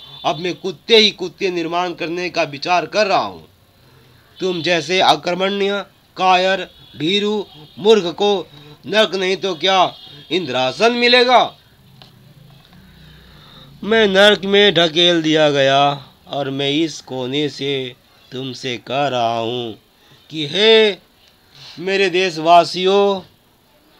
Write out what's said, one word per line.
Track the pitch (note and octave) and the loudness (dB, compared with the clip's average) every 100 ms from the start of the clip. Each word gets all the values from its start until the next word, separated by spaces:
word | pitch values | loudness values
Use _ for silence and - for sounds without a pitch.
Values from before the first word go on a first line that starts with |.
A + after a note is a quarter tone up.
| - C#3 | -20 -8
अब | C#3+ D#3+ | -6 -4
मैं | F3+ | -6
कुत्ते | D#3+ F#3 D#3+ - A3+ | -8 -10 -10 2 4
ही | G#3+ | 4
कुत्ते | D#3 F3+ - G3 | 0 -10 -6 -4
निर्माण | F3 E3 E3+ F3+ | -4 -4 -4 -4
करने | D#3 D#3+ F3 F3+ | -6 -8 -6 -6
का | E3 | -4
विचार | D3+ C#3 E3+ F3+ D#3 | -4 -4 -2 -2 0
कर | F#3 G3+ | -2 0
रहा | E3+ | 0
हूँ। | G#2+ F2 D#2 _ _ _ _ _ _ _ _ - | -2 -8 -20 _ _ _ _ _ _ _ _ -8
तुम | F#3 F3+ | -6 -4
जैसे | D#3 F3 D3 F#3 | -2 -2 0 0
अकर्मण्य, | B2 D3+ D#3 F3 F#3+ G3+ G3 G3+ F#3 _ _ - | 2 2 0 -4 -2 -2 -4 -4 -8 _ _ -2
कायर, | F#3 F3+ F#3 F#3+ F3+ - - - | 2 2 2 -2 -6 -16 -20 -8
भीरू, | D3+ G3+ G#3 G#3+ F3+ D3+ D3+ - | -4 -2 -2 -4 -6 -14 -20 -4
मूर्ख | F#3+ A3 | 2 4
को | F3 D3 G3+ G3 C#3+ C#3+ D3 - - | 2 -2 0 -2 -4 -18 -20 -20 -4
नर्क | G3+ G3+ | 0 0
नहीं | F#3+ F#3 F#3+ | 0 -2 -2
तो | F#3+ | -4
क्या | D#3+ F#3 F#3+ D#3 - - C#3+ - | -4 0 2 0 -2 -20 -20 -6
इंद्रासन | F3 D#3 B2+ C3 C3 A3+ | -6 -4 -2 -2 0 0
मिलेगा? | A#3+ A#3+ B3 B3 A#3+ F3+ - _ _ _ _ - _ - - - - - - - - - - - - - - - - | 2 2 2 4 4 2 -6 _ _ _ _ -20 _ -20 -20 -20 -20 -20 -20 -20 -20 -20 -20 -20 -20 -20 -20 -20 -14
मैं | G3 A3+ G#3 | -2 2 2
नर्क | F#3+ G#3 G#3 | 6 4 4
में | G3 G3+ G#3 | 2 2 4
ढकेल | E3 E3+ D3+ F3 E3+ | 4 0 2 2 2
दिया | D#3 D#3 D3+ | 0 2 2
गया | C#3+ C3+ C#3 C#3+ C#3+ - _ - | 2 2 4 2 -2 -10 _ -12
और | C#3 C#3 | -8 -6
मैं | C3+ C#3 | -4 -2
इस | D3 D#3+ D3 | -2 -2 -6
कोने | - C3 B2+ C#3 D3+ | -12 -10 -6 -4 -6
से | C#3 C#3 C#3 B2+ B2 _ _ _ | -6 -6 -6 -8 -14 _ _ _
तुमसे | B2+ C3 B2 C3 A#2+ | -12 -12 -10 -10 -10
कह | - C3 C#3+ | -6 -4 -2
रहा | B2 A2+ A#2 | -2 -2 -2
हूँ | A2+ B2 A#2 G2+ _ _ _ _ _ | -4 -6 -8 -12 _ _ _ _ _
कि | D#3 C#3+ | -10 -8
हे | F3+ A3 A3 G#3+ F3 _ _ _ _ _ - - - | 0 4 6 4 0 _ _ _ _ _ -20 -20 -10
मेरे | F3+ G3 G3 | -4 -2 0
देशवासियों, | F3+ F#3 D#3 D#3 F3 E3 F3 F#3 G3 G3+ F#3+ E3+ _ _ _ _ _ _ _ | 0 -2 -2 4 4 4 0 0 2 2 0 -8 _ _ _ _ _ _ _